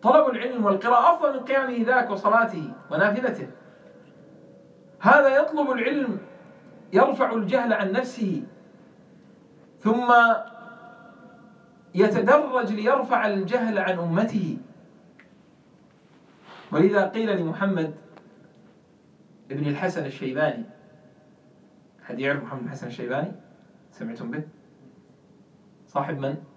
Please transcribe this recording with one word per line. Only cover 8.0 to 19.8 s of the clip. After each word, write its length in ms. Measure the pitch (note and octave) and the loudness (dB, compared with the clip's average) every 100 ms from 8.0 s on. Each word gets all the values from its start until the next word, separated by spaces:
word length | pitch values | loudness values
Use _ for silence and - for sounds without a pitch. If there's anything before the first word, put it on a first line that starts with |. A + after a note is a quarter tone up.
| B3 - G#3 D3+ - - - - - - - - - - _ - - _ | -4 -6 -4 -4 -8 -18 -20 -20 -20 -20 -20 -20 -20 -20 _ -20 -20 _
ثم 340 | G#3 A3+ A#3+ A#3+ A#3 A3 - - - - - - - - - - - - - _ - F3+ | -2 0 4 6 6 2 -4 -18 -20 -20 -20 -20 -20 -20 -20 -20 -20 -20 -20 _ -10 2
يتدرج 800 | G#3+ - A#3 D4 C#4+ B3+ G#3+ | 2 4 4 4 4 -2 -2
ليرفع 540 | G#3 G#3+ C4+ A3+ A#3+ G#3+ | -2 0 0 2 0 0
الجهل 520 | G3 F3+ A#3+ A3+ G3+ | -2 -2 -2 -2 -2
عن 200 | F#3 F3+ | -2 -4
أمته. 580 | E3+ E3+ A3+ A3 E3+ - - - - - _ _ - _ _ _ _ _ _ _ _ _ _ _ - - - | -2 -2 -2 -2 -4 -8 -12 -20 -20 -20 _ _ -20 _ _ _ _ _ _ _ _ _ _ _ -20 -20 -6
ولذا 360 | D3+ F#3+ G#3 F#3 | 2 2 2 0
قيل 300 | A3 A3 G3 | -2 -2 -2
لمحمد 580 | E3 - G3 F3+ D#3 D3+ - - - - - _ - _ _ _ _ _ _ _ - | -4 -2 -2 -2 -4 -8 -20 -20 -20 -20 -20 _ -20 _ _ _ _ _ _ _ -12
بن 180 | C#3 D3 | -6 -4
الحسن 380 | C#3+ | -2